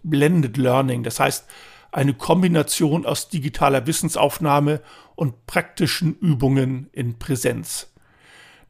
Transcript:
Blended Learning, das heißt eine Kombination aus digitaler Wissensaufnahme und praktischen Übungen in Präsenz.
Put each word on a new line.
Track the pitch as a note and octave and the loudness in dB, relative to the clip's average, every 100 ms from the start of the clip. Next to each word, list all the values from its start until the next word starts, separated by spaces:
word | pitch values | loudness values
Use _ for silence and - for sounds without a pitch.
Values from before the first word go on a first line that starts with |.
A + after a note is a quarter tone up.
Blended | D#3+ C#3 D3 F3 C3 B2 | -2 2 4 4 2 0
Learning, | B2+ B2+ C3 A#2+ | 2 2 0 -2
das | A#2 - | -4 -2
heißt | C#3 - - - - - - | -2 -2 -10 -20 -20 -20 -10
eine | - C3+ | -2 0
Kombination | - - F3 F3+ E3 C#3+ - D#3 E3 A#2 | 0 0 2 4 2 0 0 0 0 -2
aus | D3+ - | -4 -6
digitaler | E3+ C3 - C#3+ C3+ B2 | -6 -6 0 2 2 0
Wissensaufnahme | E3 D#3+ - C#3+ - D#3 C#3+ D3 D3+ - - - | -2 -2 0 0 0 2 2 2 -2 -6 -20 -20
und | - D3+ - - | -4 -4 -4 -4
praktischen | F3 - - E3+ - D#3+ - | -4 -4 -2 -2 0 -2 0
Übungen | E3+ C3 C3+ C3+ C3 C3 C#3 | 0 2 2 2 0 -4 -8
in | - A#2+ A#2 | -8 -8 -8
Präsenz. | - B2+ - E3+ E3 - - _ _ _ - - - - _ | -6 -2 -2 -2 -6 -10 -12 _ _ _ -20 -20 -20 -20 _